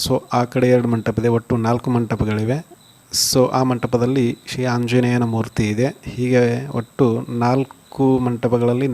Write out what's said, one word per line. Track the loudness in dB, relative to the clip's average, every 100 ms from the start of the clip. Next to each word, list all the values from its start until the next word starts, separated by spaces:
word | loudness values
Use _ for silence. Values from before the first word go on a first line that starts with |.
| -2
So, | -2 -2 -2
ಆ | -2
ಕಡೆ | 0 4
ಎರಡು | 4 2
ಮಂಟಪ | -2 -2 -2
ಇದೆ. | 0 0
ಒಟ್ಟು | 0 -2 0
ನಾಲ್ಕು | -2 0 -2
ಮಂಟಪಗಳಿವೆ. | -2 -2 -2 -2 -2 -4 -6 -20 _ _ _ -4 0
So, | 2 2 2
ಆ | 0
ಮಂಟಪದಲ್ಲಿ | -2 -2 0 0 0 0 -2 -8
ಶ್ರೀ | -6 -2 -2
ಆಂಜನೇಯನ | 0 2 2 2 0
ಮೂರ್ತಿ | -2 -2 -2 -2
ಇದೆ. | 0 -2 -4 -10
ಹೀಗೆ | -6 0 2 2 0 -4 -8
ಒಟ್ಟು | -6 0 0 0 -4 -2 0
ನಾಲ್ಕು | 0 -2 -8 _ 0 2 2 0
ಮಂಟಪಗಳಲ್ಲಿ | -2 0 2 2 0 -2